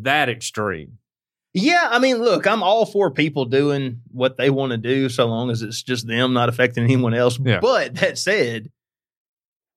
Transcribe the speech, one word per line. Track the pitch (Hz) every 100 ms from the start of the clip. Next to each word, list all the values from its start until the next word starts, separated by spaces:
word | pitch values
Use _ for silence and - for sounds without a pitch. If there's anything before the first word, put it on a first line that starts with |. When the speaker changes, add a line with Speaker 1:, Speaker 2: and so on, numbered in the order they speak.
Speaker 1:
that | 113 151 131
extreme? | 113 - - 104 85 73 - _ _ _ _ _ 185
Speaker 2:
Yeah, | 254 349 302
I | 233
mean, | 262 240
look, | 240 170 196
I'm | 214
all | 185 226
for | 220 202 185
people | 135 156 147 123
doing | 135 147 143 135 120 -
what | 127 127 123
they | 135
wanna | 135 135 117
do | 117 135 131
so | 120 117
long | 113 123
as | 113
it's | 110 117
just | - 123 113
them, | 117 127
not | 123 120
affecting | 120 127 120
anyone | 117 131 120
else. | 117 123 123
Speaker 1:
Yeah. | 135 98
Speaker 2:
But | 226 226 131 170
that | 196 139
said, | - 208 123 113 107 _ _ _ _ _ _ _ _ _ _